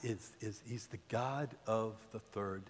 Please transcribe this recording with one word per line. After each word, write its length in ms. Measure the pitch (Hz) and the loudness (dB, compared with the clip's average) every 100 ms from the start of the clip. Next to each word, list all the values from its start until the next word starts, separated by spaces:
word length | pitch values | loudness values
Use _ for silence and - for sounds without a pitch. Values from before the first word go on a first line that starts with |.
| 120 | 0
is, 280 | 101 - - | -2 -4 -6
is, 220 | 107 101 117 | -4 -4 -4
he's 220 | 120 - | -6 -4
the 140 | 107 - | -10 -2
God 480 | 113 127 139 143 - - | 2 2 2 0 -2 4
of 300 | 110 110 110 - | 6 4 0 -8
the 80 | 110 | -10
third 420 | - 107 101 95 95 | -4 -2 0 0 -6